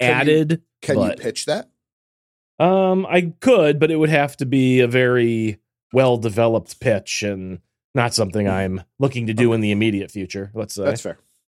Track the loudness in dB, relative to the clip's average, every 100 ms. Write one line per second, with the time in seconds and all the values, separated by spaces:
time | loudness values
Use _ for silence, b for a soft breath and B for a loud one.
0 | 0 2 4 2 2 -2 _ _ -4 0
1 | 0 -2 -8 -8 -4 -6 -6 _ _ _
2 | _ _ _ _ _ 0 2 2 2 0
3 | 2 0 0 -2 2 4 4 2 0 2
4 | 2 2 0 -4 -2 2 4 4 4 4
5 | 2 2 0 0 -2 -6 _ _ _ 2
6 | 2 2 -2 0 0 0 -4 -6 -2 -2
7 | -4 -6 -6 -6 -10 -14 _ _ _ -2
8 | -2 0 -2 -2 -2 -2 -4 -6 -10 -4
9 | -4 -2 -4 0 2 2 0 0 0 -2
10 | -6 -10 -10 -10 -10 -10 -10 -4 -4 -4
11 | -8 -12 _ _ _